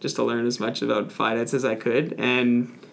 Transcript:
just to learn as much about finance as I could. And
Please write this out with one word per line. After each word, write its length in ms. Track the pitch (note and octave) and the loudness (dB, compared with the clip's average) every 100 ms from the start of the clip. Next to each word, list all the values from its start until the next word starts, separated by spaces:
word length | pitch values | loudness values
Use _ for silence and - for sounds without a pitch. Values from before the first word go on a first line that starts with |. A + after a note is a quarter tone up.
just 140 | A2+ - | -6 0
to 60 | |
learn 220 | A#2 A#2 A#2+ | 0 2 0
as 120 | A#2+ | 0
much 200 | G#2+ - | -2 -2
about 280 | A2+ A2 G#2 | 0 0 -2
finance 400 | - A2+ A#2 A#2 | -2 0 0 0
as 120 | C#3 | 0
I 100 | B2+ | 0
could. 400 | G#2+ - A#2 D#3+ - | -2 0 0 0 -2
And 640 | A#2+ B2 B2 A#2+ A#2+ - - | 0 2 4 4 2 -6 -20